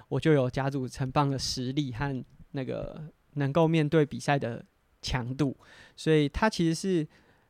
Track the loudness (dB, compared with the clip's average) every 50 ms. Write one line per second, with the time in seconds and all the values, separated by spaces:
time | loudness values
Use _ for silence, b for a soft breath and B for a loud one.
0 | B B -4 0 4 4 4 4 4 2 0 -2 -2 -2 -2 -4 -4 -6 -6 -6
1 | -4 -2 0 2 2 2 0 -2 -4 -4 -4 -4 -4 -2 -2 -2 -2 -2 -4 -6
2 | -4 -4 -4 -6 -8 -12 -18 -20 -16 -10 -8 -6 -6 -4 -6 -6 -6 -8 -10 -12
3 | -14 -16 -16 _ _ _ -4 -2 0 2 4 4 4 6 4 4 2 4 4 2
4 | 2 2 -2 -4 -2 0 0 0 0 -4 -6 -8 -12 _ _ _ _ _ _ _
5 | -6 -4 -4 -2 -2 -4 -2 -2 -2 -2 -2 -6 B B B B B B B B
6 | 0 2 4 4 4 2 0 0 0 0 2 2 0 0 0 0 -2 0 0 0
7 | 0 -2 b b b b b b b b